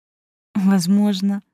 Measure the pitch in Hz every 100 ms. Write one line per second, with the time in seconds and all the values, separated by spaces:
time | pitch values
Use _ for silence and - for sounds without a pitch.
0 | _ _ _ _ _ 208 190 196 175 202
1 | 208 190 196 202 -